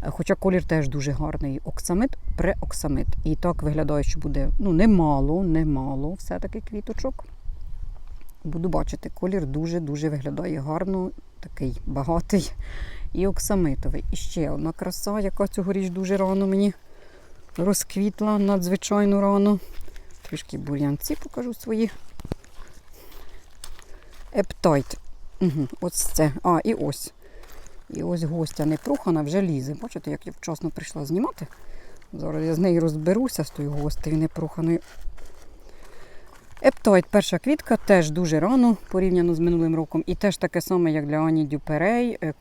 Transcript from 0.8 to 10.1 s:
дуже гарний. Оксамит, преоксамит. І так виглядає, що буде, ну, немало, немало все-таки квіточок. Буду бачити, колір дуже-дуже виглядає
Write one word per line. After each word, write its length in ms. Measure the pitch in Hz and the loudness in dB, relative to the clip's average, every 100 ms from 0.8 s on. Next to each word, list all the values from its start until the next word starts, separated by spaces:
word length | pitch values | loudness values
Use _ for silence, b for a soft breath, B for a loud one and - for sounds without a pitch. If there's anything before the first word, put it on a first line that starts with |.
| 143 | 2
дуже 220 | 147 135 | 0 -2
гарний. 500 | 135 156 151 143 135 - | -2 -2 -2 -4 -4 -4
Оксамит, 440 | - - 180 269 - - - | -4 0 0 0 0 -2 0
преоксамит. 720 | 170 - - - 151 139 135 - | 0 0 -2 -2 0 0 2 2
І 120 | 160 156 | 0 0
так 280 | 175 165 | 0 0
виглядає, 400 | 151 147 147 147 | 0 0 2 2
що 160 | 139 - | 2 2
буде, 300 | 151 143 - - | 0 2 4 4
ну, 140 | 202 | 4
немало, 680 | 165 220 196 156 139 139 165 | 6 8 8 6 4 4 2
немало 720 | 190 156 156 139 135 135 147 | 4 4 4 2 0 -2 -2
все-таки 480 | 190 - 180 196 226 - | -4 -6 -4 -4 -6 -8
квіточок. 560 | 214 208 220 262 - - - - - - - - - - - - - | -8 -6 -4 -4 -4 -10 -12 -8 -6 -6 -6 -6 -8 -10 -10 -10 -8
Буду 260 | 160 165 180 | -6 -4 0
бачити, 420 | 160 147 147 - | 0 0 -4 -8
колір 320 | - 185 196 147 | -4 -2 0 0
дуже-дуже 640 | 143 165 170 156 147 | -2 -2 -2 -2 -2
виглядає 500 | 156 | -2